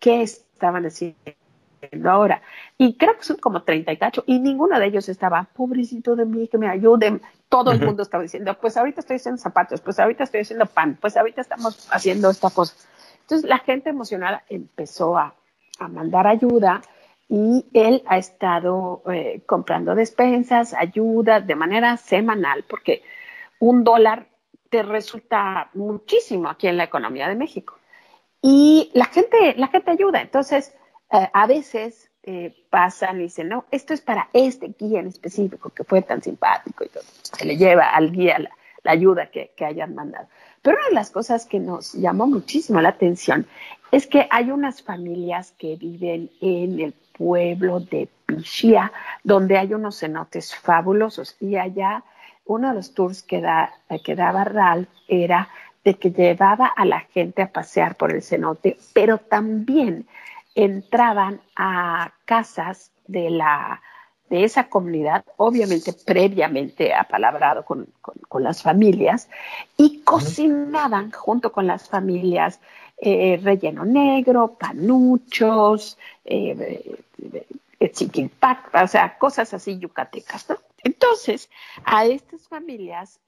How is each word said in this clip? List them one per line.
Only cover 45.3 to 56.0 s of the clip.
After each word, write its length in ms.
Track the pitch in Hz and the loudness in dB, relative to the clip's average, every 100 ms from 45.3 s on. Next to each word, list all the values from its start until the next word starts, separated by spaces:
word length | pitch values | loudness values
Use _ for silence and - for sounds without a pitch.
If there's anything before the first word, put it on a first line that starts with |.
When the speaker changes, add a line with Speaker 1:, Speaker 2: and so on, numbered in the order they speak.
| 175 185 _ | -8 -10 _
Speaker 1:
que 180 | 160 160 | -10 -10
viven 540 | 165 170 180 170 165 _ | -12 -8 -6 -6 -10 _
en 400 | 190 175 180 175 | -2 -2 -2 -4
el 140 | 156 - _ - | -6 -10 _ -6
pueblo 640 | 170 175 175 175 185 180 | 0 0 0 -2 -2 -2
de 280 | 175 160 - _ - | -4 -6 -8 _ -8
Pixía, 680 | 156 160 - 226 208 196 - - - | -8 -8 0 4 6 4 -6 -16 -6
donde 340 | - 196 190 196 | 2 2 4 2
hay 160 | 196 | 0
unos 240 | 214 214 202 | -4 -8 -8
cenotes 560 | 156 160 165 175 - - | -8 -8 -10 -14 -14 -6
fabulosos. 800 | - 170 180 202 220 - - - | 0 2 2 0 0 -4 -16 -12
Y 160 | 202 202 | -6 -4
allá 480 | 185 196 190 214 - _ - _ | -4 -4 -4 -4 -12 _ -20 _
uno 240 | - 226 262 | -8 -4 -4
de 40 | |
los 200 | 220 185 | -4 -6
tours 280 | - 180 190 | -4 -4 -4
que 180 | - 180 | -8 -4
da, 320 | 170 160 160 - - 160 | 0 0 -2 -6 -12 -10
que 100 | - | -8
daba 300 | 175 175 185 | -2 0 0
Ralph 440 | 202 208 185 170 180 _ - | -2 2 2 2 -4 _ -4
era 400 | 180 170 175 196 - - _ | -2 2 0 -2 -12 -20 _
de 100 | 196 | 0
que 160 | 190 | 2